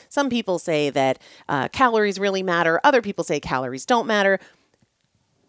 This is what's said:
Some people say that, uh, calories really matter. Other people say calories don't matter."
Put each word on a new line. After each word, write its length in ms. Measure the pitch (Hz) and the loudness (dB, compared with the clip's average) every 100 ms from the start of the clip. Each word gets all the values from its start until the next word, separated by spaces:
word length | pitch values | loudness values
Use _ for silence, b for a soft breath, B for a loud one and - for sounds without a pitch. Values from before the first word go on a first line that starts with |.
| B | B
Some 220 | - 277 | -2 -2
people 280 | 240 208 175 | -2 -2 -4
say 300 | - 156 147 | 0 0 0
that, 320 | 139 135 131 B B B | 0 0 -2 B B B
uh, 220 | 143 127 | -4 -2
calories 500 | - 254 226 208 190 | 0 2 2 0 -2
really 240 | 196 190 | -2 -2
matter. 380 | 190 170 165 165 | 0 2 2 4
Other 200 | 285 269 | 4 4
people 200 | 202 175 | 0 -6
say 160 | 165 147 | -4 -4
calories 460 | - 131 127 131 | -2 -4 -4 -6
don't 220 | - 247 202 | 0 0 0
matter." 340 | 214 196 190 b b b b _ _ _ _ _ _ | 0 2 0 b b b b _ _ _ _ _ _